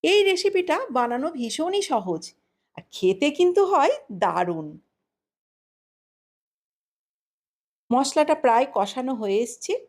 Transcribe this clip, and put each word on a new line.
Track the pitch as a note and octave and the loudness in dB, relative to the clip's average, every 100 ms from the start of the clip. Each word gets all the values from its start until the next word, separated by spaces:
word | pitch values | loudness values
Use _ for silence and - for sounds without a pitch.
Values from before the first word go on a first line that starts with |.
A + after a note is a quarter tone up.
এই | D#4+ G#4 G4 | 4 4 4
রেসিপিটা | F4+ F#4+ F#4+ F4+ E4 B4+ B3 | 2 0 0 0 -2 -2 -2
বানানো | A#3+ B3 D#4 D#4+ | -2 -2 -6 -6
ভীষণই | A#3 B3+ E4 G4+ G4 | -8 -4 -2 -2 -2
সহজ, | A#3+ F3+ D#3+ - _ _ _ _ - | -2 -2 -6 -8 _ _ _ _ -20
আর | _ - | _ -2
খেতে | F#3 F#3+ C#4+ D4 | 0 2 0 4
কিন্তু | F4+ F4+ G4 | 4 4 4
হয় | F#4 D#4 D5 - F#3+ | 4 2 0 -6 -2
দারুণ। | F#3+ E3+ F3+ E3 D3+ D#3+ _ _ _ _ _ _ _ _ _ _ _ _ _ _ _ _ _ _ _ _ _ _ _ _ _ _ _ _ _ _ _ | -2 0 -2 -4 -8 -16 _ _ _ _ _ _ _ _ _ _ _ _ _ _ _ _ _ _ _ _ _ _ _ _ _ _ _ _ _ _ _
মশলাটা | A#3+ C#4 D#4 D4+ D4+ | 0 2 0 2 2
প্রায় | C4 A#3 C#4 A3 | 4 2 2 -2
কষানো | G3+ C4 B3+ B3 | -4 -4 -6 -6
হয়ে | G#3 G3 A#3 | -2 -2 -2
এসছে | - - A#4 | -8 -6 -6